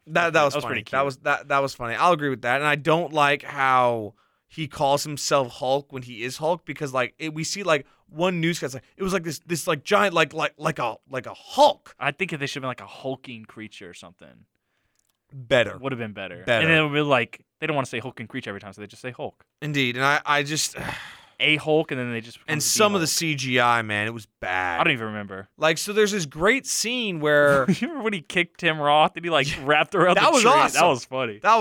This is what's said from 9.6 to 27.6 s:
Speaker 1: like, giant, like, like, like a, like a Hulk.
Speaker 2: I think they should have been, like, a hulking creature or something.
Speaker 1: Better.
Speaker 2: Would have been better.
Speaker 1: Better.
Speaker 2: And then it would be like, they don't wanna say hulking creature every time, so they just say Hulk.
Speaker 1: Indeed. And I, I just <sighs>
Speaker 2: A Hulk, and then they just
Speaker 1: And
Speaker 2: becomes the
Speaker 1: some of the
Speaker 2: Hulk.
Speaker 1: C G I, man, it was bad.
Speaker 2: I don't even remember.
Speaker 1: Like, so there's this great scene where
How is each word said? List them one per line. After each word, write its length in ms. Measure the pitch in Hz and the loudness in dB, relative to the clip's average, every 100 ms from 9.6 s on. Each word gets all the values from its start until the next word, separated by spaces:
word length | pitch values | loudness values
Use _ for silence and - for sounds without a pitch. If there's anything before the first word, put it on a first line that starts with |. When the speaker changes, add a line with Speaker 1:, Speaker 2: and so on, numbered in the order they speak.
| - | -2
Speaker 1:
like, 160 | 151 | -4
giant, 300 | - 202 202 | 2 2 4
like, 200 | 170 156 | 2 0
like, 200 | 156 147 - | -2 -6 -4
like 220 | 151 151 | -4 -2
a, 160 | 120 113 _ | -4 -6 _
like 160 | 131 113 | -10 -10
a 80 | |
Hulk. 600 | 95 - - 285 - - - | -14 -4 4 4 4 -10 -4
Speaker 2:
I 120 | 135 | -2
think 200 | 143 185 | -2 -4
they 140 | 156 139 | -4 -6
should 100 | 143 | -6
have 60 | |
been, 60 | 131 | -8
like, 140 | 120 | -8
a 60 | 101 | -12
hulking 580 | - 135 131 135 113 110 | -10 -8 -8 -12 -18 -18
creature 440 | 113 107 - 90 | -16 -16 -16 -20
or 40 | |
something. 520 | 85 85 - 69 58 _ _ _ _ _ _ _ _ _ | -18 -20 -20 -20 -20 _ _ _ _ _ _ _ _ _
Speaker 1:
Better. 440 | 135 117 127 101 95 | -14 0 2 2 -4
Speaker 2:
Would 140 | 135 | -8
have 80 | 120 | -6
been 140 | 110 | -8
better. 300 | 101 92 87 92 | -8 -10 -6 0
Speaker 1:
Better. 160 | 113 160 | 2 4
Speaker 2:
And 40 | |
then 40 | 160 | 2
it 40 | |
would 100 | 151 | 2
be 80 | 147 | 0
like, 440 | 147 131 135 - _ - | 2 2 0 -8 _ -8
they 80 | 156 | -4
don't 80 | 143 | -2
wanna 100 | 127 | -4
say 140 | 120 | -6
hulking 280 | 123 - 107 | -8 -12 -12
creature 220 | 131 117 | -10 -10
every 100 | 98 | -10
time, 120 | 101 | -12
so 80 | 95 | -16
they 60 | 101 | -16
just 140 | - | -14
say 100 | 127 | -14
Hulk. 340 | 120 120 - _ - | -10 -12 -12 _ -12
Speaker 1:
Indeed. 340 | 147 143 127 120 | -4 -2 -2 0
And 80 | 139 | 2
I, 160 | 147 - | 2 0
I 180 | 147 | -2
just 320 | 143 156 - - - - - | 0 -4 -4 -6 -10 -10 -12
<sighs> 320 | - - - | -20 -18 -4
Speaker 2:
A 160 | 139 151 | 0 0
Hulk, 340 | 151 156 156 | 2 0 0
and 80 | 135 | -4
then 120 | 123 | -6
they 80 | 113 | -6
just 160 | 117 - | -10 -12
Speaker 1:
And 60 | - | -6
Speaker 2:
becomes 180 | 151 - | -4 0
the 40 | |
Speaker 1:
some 240 | - 208 196 | 2 2 2
of 40 | |
the 40 | 156 | 0
Speaker 2:
Hulk. 40 | |
Speaker 1:
C 220 | - 165 143 | -2 -2 -2
G 240 | 127 123 | 0 2
I, 200 | 120 117 | 4 2
man, 260 | 110 104 107 | 0 -2 -4
it 60 | |
was 140 | 117 - _ | -6 -14 _
bad. 400 | 98 92 90 87 | -4 -2 -2 0
Speaker 2:
I 20 | |
don't 80 | 165 | 0
even 140 | 127 110 | -2 -4
remember. 400 | 107 101 95 98 - | -8 -10 -14 -16 -2
Speaker 1:
Like, 200 | 156 160 | -2 0
so 160 | 208 | -2
there's 180 | 208 208 | 0 0
this 140 | 202 147 | 0 -6
great 420 | 156 196 262 - | 0 2 2 -2
scene 540 | - 220 247 214 165 | -4 -4 -4 -4 -2
where 440 | 151 147 143 139 | 2 6 6 4